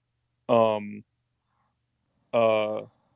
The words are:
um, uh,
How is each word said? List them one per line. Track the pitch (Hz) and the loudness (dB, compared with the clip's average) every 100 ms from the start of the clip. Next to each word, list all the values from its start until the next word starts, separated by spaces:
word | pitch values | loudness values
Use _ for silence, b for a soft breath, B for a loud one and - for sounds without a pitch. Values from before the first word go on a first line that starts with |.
| _ _ _ _ - | _ _ _ _ 0
um, | 120 113 107 104 104 - _ _ _ _ _ _ _ _ _ _ _ _ | 2 2 0 -6 -14 -20 _ _ _ _ _ _ _ _ _ _ _ _
uh, | 120 113 110 107 107 107 _ _ | 0 2 2 -2 -6 -12 _ _